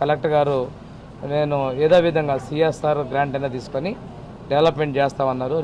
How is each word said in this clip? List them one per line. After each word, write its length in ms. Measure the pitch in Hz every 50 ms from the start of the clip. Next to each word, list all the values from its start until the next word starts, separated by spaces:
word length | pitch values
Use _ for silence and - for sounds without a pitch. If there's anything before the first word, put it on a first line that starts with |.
కలెక్టర్ 320 | 139 147 151 147 160 156 151
గారు 200 | 147 147 147 139 131 123 - - - - - - - - - - - - 143 147
నేను 240 | 151 151 147 147 139 135 131 127 135 151
ఏదో 120 | 156 180 180 170
విధంగా 280 | 170 156 160 151 143 135 131 -
సిఎస్ఆర్ 540 | - 151 151 165 160 - - - 151 151 147 143 120
గ్రాంట్ 240 | 135 139 143 139 131
అయినా 120 | 139 139 135 120
తీసుకొని 360 | 127 113 - - 135 156 196 - - - - - - - - - - - -
డెవలప్‌మెంట్ 440 | 135 147 160 165 143 147 156 147 131 139
చేస్తామన్నారు. 560 | 139 135 - - 139 131 127 127 127 131 151 165